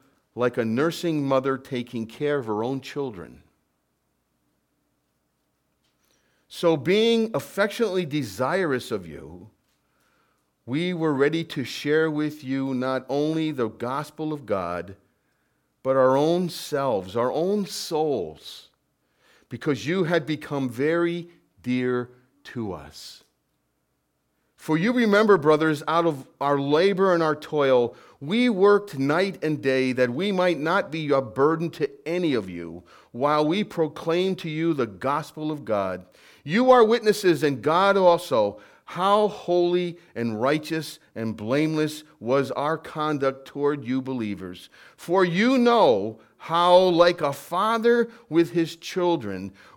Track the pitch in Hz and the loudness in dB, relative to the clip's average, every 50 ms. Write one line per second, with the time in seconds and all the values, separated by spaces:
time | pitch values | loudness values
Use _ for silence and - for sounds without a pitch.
0 | _ _ _ _ _ _ - 113 123 123 - 127 113 113 113 127 156 170 160 - | _ _ _ _ _ _ -4 -2 -2 0 0 -2 -2 0 0 0 0 0 -2 -4
1 | - 170 156 147 139 139 135 131 131 139 135 127 131 - 139 123 123 - 127 117 | -4 -2 -2 -2 0 0 0 0 0 0 -4 -4 -6 -8 -8 -8 -8 -8 -8 -10
2 | 113 113 - - 147 147 147 143 120 110 104 104 113 127 139 131 - - - 143 | -10 -10 -8 -4 -4 -2 -2 -2 -2 -4 -4 -2 -2 -4 -4 -6 -8 -10 -8 -8
3 | 139 127 104 87 78 60 - - _ _ _ _ _ _ _ _ _ _ _ _ | -8 -8 -10 -12 -16 -18 -20 -20 _ _ _ _ _ _ _ _ _ _ _ _
4 | _ _ _ _ _ _ _ _ _ _ _ _ _ _ _ _ _ _ _ _ | _ _ _ _ _ _ _ _ _ _ _ _ _ _ _ _ _ _ _ _
5 | _ _ _ _ _ _ _ _ _ _ _ _ _ _ _ _ _ _ _ _ | _ _ _ _ _ _ _ _ _ _ _ _ _ _ _ _ _ _ _ _
6 | _ _ _ _ _ _ _ _ _ _ - - 180 170 165 143 123 160 196 214 | _ _ _ _ _ _ _ _ _ _ -6 0 2 2 2 2 2 0 2 2
7 | 226 233 233 226 220 220 214 185 - - - 196 208 208 - - 233 196 185 185 | 4 4 2 2 0 -2 -4 -6 -8 -6 -2 -2 -2 -2 0 -2 -2 -2 -2 -2
8 | 175 135 147 151 127 107 92 95 127 139 170 190 185 156 131 123 - - 117 98 | -4 -2 -4 -4 -4 -6 -4 -4 -2 0 0 0 0 0 -2 -4 -4 -6 -6 -8
9 | 87 80 73 - 76 76 87 90 - 110 _ _ _ _ _ _ _ _ _ _ | -8 -10 -14 -16 -16 -16 -18 -18 -20 -20 _ _ _ _ _ _ _ _ _ _
10 | _ _ _ _ _ _ _ _ _ _ _ _ _ 117 127 156 180 180 180 160 | _ _ _ _ _ _ _ _ _ _ _ _ _ -6 -4 -4 -2 -2 -2 -2
11 | 160 156 143 131 139 151 156 165 160 - - 147 123 - - - - 143 151 160 | 0 0 2 2 2 2 2 0 -4 -6 -6 -8 -8 -6 -8 -6 -2 0 2 2
12 | 160 160 151 151 151 151 151 - 131 127 135 135 135 135 131 123 127 131 131 127 | 2 2 0 -2 -4 -4 -6 -8 -8 -6 -4 -4 -2 -4 -4 -2 -2 -2 -2 -4
13 | 127 - 135 143 151 156 160 160 160 156 147 127 117 107 98 - 117 123 131 143 | -4 -4 -2 -2 0 0 -2 -2 -2 -4 -2 -4 -4 -4 -6 -6 -8 -6 -6 -6
14 | 147 - - - 156 156 156 143 123 107 104 95 87 85 87 87 87 95 95 - | -8 -10 -10 -10 -8 -8 -8 -8 -4 -4 -4 -2 -2 -4 -6 -6 -8 -10 -14 -20
15 | _ _ _ _ _ _ _ _ _ _ _ _ _ _ _ _ - 131 135 135 | _ _ _ _ _ _ _ _ _ _ _ _ _ _ _ _ -4 0 2 4
16 | 127 131 131 139 147 165 170 180 185 160 - - - - 147 139 139 135 127 120 | 4 4 4 4 4 2 2 0 0 -4 -6 -10 -8 -6 -4 -2 -2 0 -2 -2
17 | 92 95 95 117 120 127 104 147 170 190 208 208 190 - - - - - 165 151 | -4 -4 -2 -2 0 0 0 0 0 0 0 -2 -4 -6 -8 -10 -8 -4 -4 -2
18 | 160 151 135 104 85 78 76 - - - - - - _ _ _ _ _ _ _ | -2 -2 -2 -2 -4 -8 -10 -14 -20 -20 -20 -20 -20 _ _ _ _ _ _ _
19 | _ _ _ _ _ _ _ _ _ _ 123 117 - 156 139 104 98 143 180 196 | _ _ _ _ _ _ _ _ _ _ -14 -6 -2 -2 -2 -2 -2 -2 -2 -2
20 | 170 151 175 165 139 143 156 - - - 147 139 131 123 113 120 143 156 165 170 | 0 0 0 -2 -2 -2 -6 -6 -6 -6 -6 -4 -4 -4 -4 -2 -2 0 0 0
21 | 175 170 170 175 165 - - _ _ _ _ _ - 123 127 127 127 123 123 123 | 0 -2 -4 -6 -10 -14 -18 _ _ _ _ _ -6 -4 -2 -2 0 -2 -2 -2
22 | 123 123 - _ _ _ _ _ - - - 123 110 98 87 76 71 73 - - | -4 -8 -12 _ _ _ _ _ -20 -12 -10 -8 -8 -8 -8 -10 -14 -18 -20 -20
23 | - - - - _ _ _ _ _ _ _ _ _ _ _ _ _ _ _ _ | -20 -20 -20 -20 _ _ _ _ _ _ _ _ _ _ _ _ _ _ _ _
24 | _ _ _ _ _ _ _ _ _ _ _ _ - - 156 160 180 233 240 247 | _ _ _ _ _ _ _ _ _ _ _ _ -4 -2 0 0 0 0 2 2
25 | 233 208 196 208 220 208 202 170 139 156 156 151 160 156 151 143 - 147 160 170 | 2 4 4 6 6 6 6 6 6 6 6 6 4 2 0 0 -2 0 0 2
26 | 170 165 147 131 131 - _ - 139 139 143 139 139 139 147 160 185 202 196 180 | 2 2 0 -2 -8 -16 _ -4 0 0 2 2 2 2 2 4 4 4 4 2
27 | 196 190 175 170 165 156 151 151 - - 156 147 139 135 131 123 120 117 - - | 2 4 4 2 2 0 0 -2 -6 -4 -2 0 2 4 4 4 2 0 -4 -10
28 | - - - _ 139 147 208 240 247 247 208 180 196 202 208 202 202 - 147 135 | -20 -20 -20 _ -6 -2 0 2 2 2 4 4 6 6 6 4 2 -2 -6 -2
29 | 135 143 151 175 196 196 170 - 147 156 151 127 113 135 131 131 131 131 123 127 | 0 0 2 0 0 -2 -4 -4 -4 -4 -2 -2 0 0 2 2 2 0 2 2
30 | 127 120 120 151 190 208 190 180 180 180 170 139 147 160 180 202 - - 151 165 | 0 0 0 -2 -2 -2 0 2 2 2 0 0 0 0 0 0 -2 -2 -6 -6
31 | 156 143 139 135 127 113 - 131 139 156 165 160 170 160 - - 151 - - - | -2 0 0 0 0 -2 0 2 2 2 2 0 -2 -6 -4 -4 -6 -6 -6 -8
32 | - 156 170 180 180 156 131 113 95 92 90 85 85 82 85 90 - _ - - | -8 -6 -4 -2 0 0 0 -2 -2 -6 -8 -10 -10 -10 -12 -14 -16 _ -20 -20
33 | _ _ - 120 135 147 151 151 151 151 175 208 208 208 - 170 160 147 - - | _ _ -6 -2 0 2 2 2 2 2 0 0 -2 -2 -2 -2 -2 -2 -4 -6
34 | - 165 165 180 185 190 185 - - 160 151 156 165 165 156 135 120 107 98 87 | -4 -2 0 0 0 -2 -2 -4 -6 -6 -4 -2 -2 0 0 0 -2 -4 -4 -4
35 | - 135 143 156 151 - - 156 156 156 156 143 - 107 107 101 98 92 92 92 | -2 -2 -2 -2 -4 -8 -10 -8 -8 -6 -8 -6 -4 -2 -2 0 0 -2 -4 -8
36 | 92 - _ _ - - - _ - 139 170 226 254 262 254 247 226 214 233 233 | -10 -16 _ _ -20 -20 -20 _ -6 -2 0 4 6 6 8 8 8 6 4 2
37 | 214 214 202 - 202 180 160 135 156 143 139 117 107 151 160 180 196 196 196 196 | 2 2 0 4 2 2 2 4 2 0 0 0 0 0 2 4 4 4 4 6
38 | 185 175 170 165 - - 135 113 104 101 98 - - - - _ _ - - 170 | 6 6 4 4 2 0 0 2 2 0 -2 -8 -14 -20 -20 _ _ -14 -6 -2
39 | 185 202 202 214 214 196 - - - 175 175 175 175 175 175 180 180 170 170 - | 0 2 4 4 2 0 -2 -6 -4 0 2 2 2 2 2 0 -2 -4 -8 -12
40 | - _ - 113 117 117 110 104 123 139 156 156 151 - 160 160 147 - - - | -18 _ -8 -6 -4 -4 -2 0 0 0 0 0 -2 -4 -6 -6 -6 -8 -14 -18
41 | _ _ - 107 113 113 101 - 104 110 131 147 156 156 156 151 156 147 151 - | _ _ -10 -6 -6 -6 -6 -6 -4 -2 0 0 0 0 0 -2 -2 -2 -4 -10
42 | - - _ _ 107 117 131 139 135 117 - 127 143 151 160 156 - - - 156 | -16 -20 _ _ -4 0 0 0 0 -2 -4 -4 -4 -4 -4 -6 -8 -10 -8 -4
43 | 151 151 151 135 139 135 135 135 - - - 143 143 147 151 143 120 117 131 131 | -4 -2 -2 0 -2 -2 -2 -4 -10 -14 -6 -2 -2 -2 -2 -2 -4 -4 -4 -4
44 | 131 131 131 123 113 104 98 85 95 90 90 - - - _ - - - _ - | -4 -4 -4 -4 -4 -6 -6 -8 -10 -12 -14 -16 -18 -20 _ -20 -20 -20 _ -14
45 | - 170 175 190 185 175 165 185 220 254 269 254 240 240 240 226 185 139 113 98 | -4 0 2 2 2 2 2 2 2 4 4 4 4 4 6 6 6 6 4 2
46 | 98 113 110 - - _ _ _ - - 160 170 175 180 180 185 185 185 170 160 | 0 -4 -8 -12 -18 _ _ _ -8 -2 0 2 6 6 8 8 6 6 6 6
47 | 170 180 175 170 156 139 139 - - - 170 180 208 220 233 226 220 233 240 233 | 6 6 4 2 -2 -4 -4 -6 -8 -6 -4 -2 0 0 0 2 2 4 4 4
48 | 226 233 - - - - 151 170 165 165 170 175 165 156 - - - - - 185 | 2 0 -6 -14 -10 0 2 2 2 2 0 -2 -2 -2 -4 -10 -14 -8 -4 0
49 | 180 175 170 147 110 101 95 92 95 95 - - - - - | 0 2 0 0 -2 -6 -8 -8 -10 -10 -14 -16 -20 -20 -16